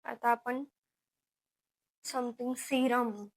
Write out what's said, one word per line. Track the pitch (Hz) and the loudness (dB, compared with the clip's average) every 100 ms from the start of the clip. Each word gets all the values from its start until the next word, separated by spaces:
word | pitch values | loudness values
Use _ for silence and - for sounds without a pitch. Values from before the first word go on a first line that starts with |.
आता | - 233 240 | -10 -2 2
आपण | 233 240 254 285 _ _ _ _ _ _ _ _ _ _ _ _ _ | 2 0 -6 -6 _ _ _ _ _ _ _ _ _ _ _ _ _
something | - 269 247 233 247 | -6 -4 -4 -4 -4
serum. | 254 - 262 254 247 240 208 202 | -4 0 2 4 4 2 -4 -12